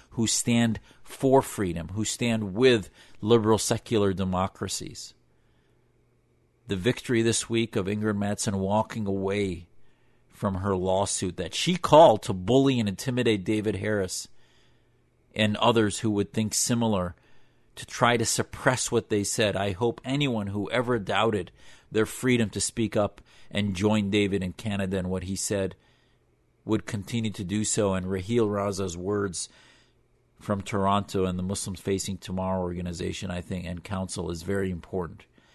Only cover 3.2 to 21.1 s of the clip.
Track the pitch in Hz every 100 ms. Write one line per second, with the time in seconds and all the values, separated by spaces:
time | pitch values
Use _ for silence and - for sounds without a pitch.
3.2 | 104 117 107 104 - 117 - 110 101 92
4.2 | 92 92 95 - 101 - - - - -
5.2 | _ _ _ _ _ _ _ _ _ _
6.2 | _ _ _ _ - 98 107 - - 117
7.2 | 117 113 - 113 117 110 95 104 107 101
8.2 | 101 104 113 98 95 107 - 117 98 98
9.2 | 95 101 98 90 87 - - _ _ _
10.2 | _ - 104 92 101 95 92 95 101 -
11.2 | 92 - 82 - 160 180 - 151 160 110
12.2 | - 95 92 131 135 123 104 92 - 123
13.2 | 117 107 92 107 104 98 104 104 92 -
14.2 | - - - _ _ _ _ _ _ _
15.2 | _ - 107 104 113 113 104 - 110 101
16.2 | 98 110 107 - - 120 117 98 87 -
17.2 | _ - - _ _ - - - 120 120
18.2 | 110 - - - 135 127 - 117 - 104
19.2 | 101 - 107 95 101 87 120 - 123 143
20.2 | 143 113 101 104 98 123 120 120 95